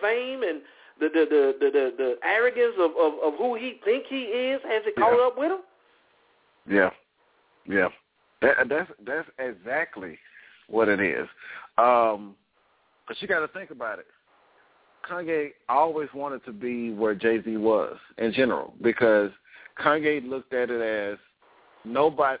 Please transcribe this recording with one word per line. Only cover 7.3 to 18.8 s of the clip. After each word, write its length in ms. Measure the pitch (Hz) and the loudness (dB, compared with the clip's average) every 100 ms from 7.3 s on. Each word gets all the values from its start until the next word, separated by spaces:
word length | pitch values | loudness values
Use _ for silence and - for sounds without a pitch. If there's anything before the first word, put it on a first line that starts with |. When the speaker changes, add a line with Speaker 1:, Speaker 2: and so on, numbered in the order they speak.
| _ _ _ - | _ _ _ -2
Speaker 2:
Yeah. 220 | 98 90 - _ _ _ _ | 0 0 -4 _ _ _ _
That, 260 | 123 127 123 | 2 2 0
that's, 220 | 151 175 151 107 | -2 -4 -12 -10
that's 220 | 156 156 - | -8 -10 -10
exactly 800 | 127 98 107 147 165 104 90 76 - - - - _ | -10 -10 -6 -6 -6 -10 -14 -16 -20 -20 -20 -20 _
what 200 | 110 104 | 2 4
it 120 | 98 | 4
is. 280 | 92 64 - - - - - - | 0 -2 -6 -14 -18 -18 -2 4
Um, 560 | 120 120 113 104 104 98 _ _ _ _ _ _ - | 6 6 4 0 -8 -20 _ _ _ _ _ _ -18
'cause 100 | - | -12
you 80 | 196 | -4
gotta 200 | 170 151 | -4 -4
think 220 | 190 185 | -10 -18
about 300 | 131 113 92 | -12 -10 -10
it. 60 | - _ _ _ _ _ _ _ _ _ - | -16 _ _ _ _ _ _ _ _ _ -12
Kanye 440 | 175 165 156 147 - - | -8 -4 -2 -4 -8 0
always 400 | 135 165 156 139 | 2 2 0 -8
wanted 320 | 139 143 131 | -8 -10 -10
to 80 | 127 | -14
be 400 | 104 123 120 117 | -10 -6 -6 -6
where 220 | 104 110 | -2 -2
Jay-Z 420 | 98 113 113 113 110 | 0 0 0 -2 0
was 400 | 110 104 - - - - | 2 2 0 -8 -18 -6
in 140 | 113 | -2
general, 420 | 127 123 78 69 - | 2 2 0 -6 -2